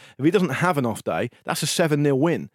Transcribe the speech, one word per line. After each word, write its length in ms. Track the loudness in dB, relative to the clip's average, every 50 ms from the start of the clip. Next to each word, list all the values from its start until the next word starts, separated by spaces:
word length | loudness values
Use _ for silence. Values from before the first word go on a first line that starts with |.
| -20 -20 -8
If 80 | 0 0
he 60 | 2
doesn't 180 | 2 2 2 0
have 280 | 0 0 0 0 2
an 80 | 0 0
off 180 | -2 -4 -4 -4
day, 260 | -4 -2 -2 -4 -4 _ _ -8
that's 180 | -6 -4 -4 -4
a 40 |
seven 360 | -4 0 0 0 2 2 2 2
nil 160 | 2 2 2
win. 300 | 2 0 0 -2 -6 -12